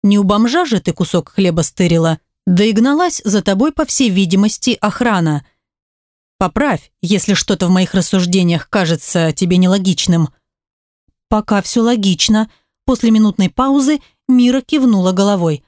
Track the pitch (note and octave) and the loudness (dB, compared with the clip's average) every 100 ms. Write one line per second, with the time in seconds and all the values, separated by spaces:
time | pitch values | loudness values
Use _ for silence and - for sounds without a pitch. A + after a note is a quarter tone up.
0 | G3+ G3+ F#3+ G3+ A#3 D4+ E4+ G#3+ - D#3+ | 2 2 2 2 2 0 0 -2 -4 -4
1 | F3 F3+ - - F#3 E3 D#3+ - F3+ E3 | -2 -2 -4 -2 0 0 -4 -2 0 2
2 | E3 D#3 _ _ - F3+ G#3+ G#3+ B3 D4 | 0 -2 _ _ -2 2 2 2 2 2
3 | F4+ - A3 G3 G3 F#3+ D4 - D4+ - | 0 -2 -2 -2 0 0 0 -2 -4 0
4 | B3 F#3 F#3+ F#3+ G#3 - - A#3 G#3 - | 0 0 0 2 0 0 -4 -2 -4 -2
5 | A#3+ G3 E3 D3 - _ _ _ _ _ | -2 0 0 -2 -6 _ _ _ _ _
6 | _ _ _ _ F#3 - C#4+ F3+ - _ | _ _ _ _ -4 -2 -2 -2 -8 _
7 | E3+ G3+ - F#3+ - G3 F3+ F#3 F#3 F#3+ | -2 -2 0 -2 -2 -2 0 0 0 -2
8 | E3 F#3+ F3+ F#3 F3 E3 - G#3 E3 E3 | 0 0 0 0 0 -2 -2 -2 -2 -2
9 | - F3+ E3 D#3 F3+ F3+ F#3 G3 F#3+ F3+ | -2 -2 -2 -2 0 2 2 2 0 -2
10 | - E3+ D3+ _ _ _ _ _ _ _ | 0 0 -2 _ _ _ _ _ _ _
11 | _ _ _ G#3+ G#3 G3+ - A#3+ A3+ A#3+ | _ _ _ -4 0 -4 -2 -2 0 0
12 | G3 E3+ - G#3+ A3 _ _ _ - B3 | 0 -2 0 0 -2 _ _ _ -4 0
13 | A#3 A3 G#3+ G3+ F#3 - C4+ C#4 C4+ D4+ | 2 2 2 0 -2 0 0 2 0 -2
14 | _ _ - B3+ B3 C4+ - D#4 B3+ G3+ | _ _ 0 2 4 0 -2 0 2 2
15 | F3+ F#3 G3+ G3+ E3 D3 | 0 2 0 0 -2 -4